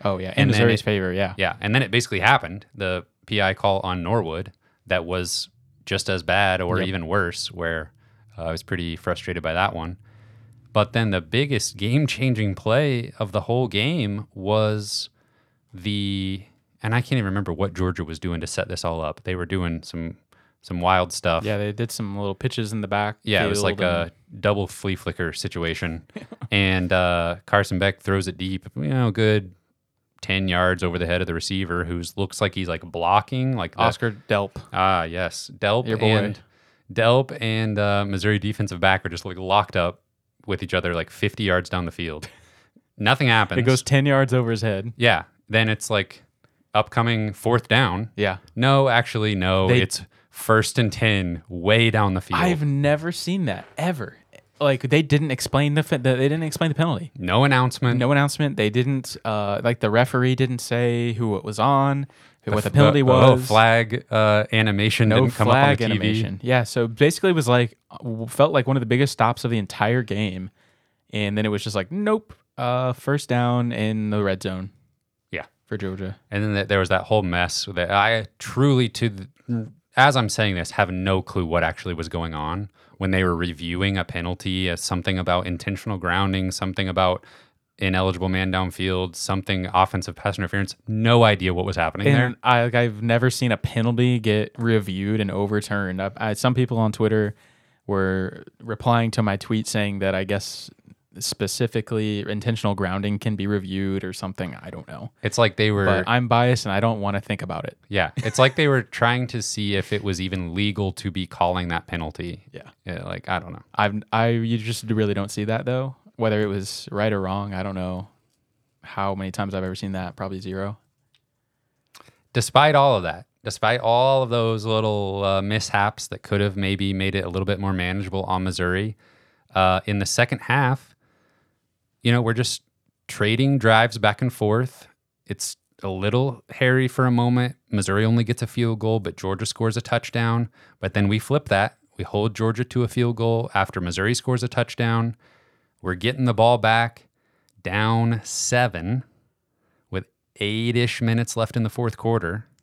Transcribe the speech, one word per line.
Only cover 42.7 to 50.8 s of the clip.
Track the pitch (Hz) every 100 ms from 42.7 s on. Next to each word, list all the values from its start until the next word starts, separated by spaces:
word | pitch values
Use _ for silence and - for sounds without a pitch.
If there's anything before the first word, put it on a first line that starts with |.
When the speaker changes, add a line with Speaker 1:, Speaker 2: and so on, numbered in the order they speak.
| _ _ -
Speaker 2:
Nothing | 104 135 131
happens. | 113 98 98
Speaker 1:
It |
goes | 123 131
ten | - 139 143
yards | 135 127
over | 127 117
his | 110
head. | 110 98 113 131
Speaker 2:
Yeah. | 117 85 - _ -
Then | 110 110
it's, | 107 -
like, | 104 95 - _ _ _ _ _
upcoming | 107 - 120 117 113 107
fourth | - 117 120 -
down. | 117 117 90 113 -
Speaker 1:
Yeah. | 104 92 - 113
Speaker 2:
No, | 131 139 135
actually, | 117 113 113 107 98
no. | 92 95 95
Speaker 1:
They | 123
Speaker 2:
It's | 95 - - _ _
first | - - 110 107
and | -